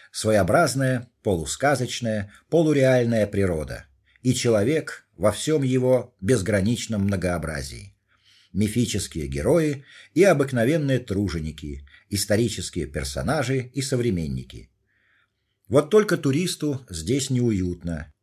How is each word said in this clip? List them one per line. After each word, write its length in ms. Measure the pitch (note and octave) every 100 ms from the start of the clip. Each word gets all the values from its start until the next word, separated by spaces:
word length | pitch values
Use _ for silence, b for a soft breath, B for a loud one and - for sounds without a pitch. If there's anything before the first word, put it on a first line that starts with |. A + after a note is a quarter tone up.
| B
своеобразная, 960 | - G#2+ G#2+ F2 C#3 D#3 C3+ C3 B2+ B2+ _
полусказочная, 1120 | A2 F2+ D2+ - C#3 C3 A#2+ - A#2 G#2+ G2+ B -
полуреальная 760 | D#3+ D#3 C#3+ C3 B2+ A#2+ A2+ G#2
природа 580 | G2 G2 D#2+ C#2+ - - _ _ b
и 140 | B2+
человек 720 | B2 A#2+ G#2+ A2+ D#3+ - - _ -
во 160 | G2+
всём 300 | G#2 - D#3
его 520 | C3 B2+ B2+ B2+ - -
безграничном 840 | F#2+ B2 F2 G#2 G2 A#2+ - G#2+
многообразии. 920 | G2 G2 F2+ F2 D#2 D2 C#2 A#1+ G2+ _ _ b b b b
Мифические 720 | F#2 G#2 B2 A#2+ G#2 - E2 C#2
герои 580 | C#2 F#2 E3+ D#3 C#3 B B B
и 80 | D3+
обыкновенные 800 | G3 C#3+ C3+ B2 A#2 E3 C#3 B2+
труженики, 840 | - G2 G2+ D#2+ D#2 D2+ D2+ C#2+ - b b
исторические 800 | G2+ - G#2 A#2 - - F2 D2
персонажи 720 | D2+ C2+ - D2+ D3+ A#2+ C3+ A#2+
и 80 | C#3
современники. 880 | C3 B2 A#2+ F2 D#2 C2 B1 - - _ _ _ _ _ _ _ _ _ -
Вот 240 | C3+ D3+
только 280 | G#3+ G#3+ F3
туристу 680 | C#3+ C#3 F#3 - D3+ C3 -
здесь 420 | E2 D#2+ C#3 C3+
неуютно. 800 | B2 A#2+ G2+ F2+ F2 E2+ D#2+ D2+ _